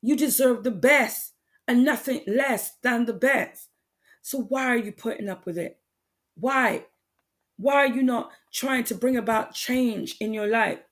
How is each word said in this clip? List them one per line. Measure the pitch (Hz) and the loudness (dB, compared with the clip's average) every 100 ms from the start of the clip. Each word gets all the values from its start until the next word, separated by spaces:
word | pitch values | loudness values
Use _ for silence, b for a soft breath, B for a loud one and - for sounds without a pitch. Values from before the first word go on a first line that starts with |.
You | 220 294 | 2 2
deserve | 294 - 262 233 | 2 4 4 2
the | 240 | -2
best | 196 247 294 226 - - _ _ _ - | 0 4 4 2 -4 -10 _ _ _ 0
and | 240 | 4
nothing | 269 269 - 254 - | 4 2 -4 -6 -2
less | 226 277 226 - - | 0 0 -2 -4 -6
than | 247 233 | -2 0
the | 233 | -2
best. | 196 262 254 196 - - _ _ b b b | 0 2 2 -2 -10 -20 _ _ b b b
So | - 269 | -10 -8
why | 208 262 262 | -4 -2 0
are | 240 | 0
you | 208 | -2
putting | 208 220 - 202 | -8 -8 -6 -8
up | 185 | -8
with | - 170 | -8 -6
it? | 165 - _ _ _ _ _ | -8 -10 _ _ _ _ _
Why? | - 233 269 240 233 - _ _ _ _ _ _ - | -6 -2 0 0 -2 -10 _ _ _ _ _ _ -2
Why | 226 | 2
are | 285 277 | 4 2
you | 247 | 2
not | 254 233 - B B | 2 0 -4 B B
trying | - 269 262 | -6 -2 -2
to | 240 | -2
bring | 196 247 254 | -2 0 0
about | 208 220 220 | 0 -2 -2
change | - - 254 247 202 - - | -8 -4 0 0 -2 -8 -6
in | 214 | -6
your | 220 208 | -2 0
life? | 226 208 175 _ | 0 0 -2 _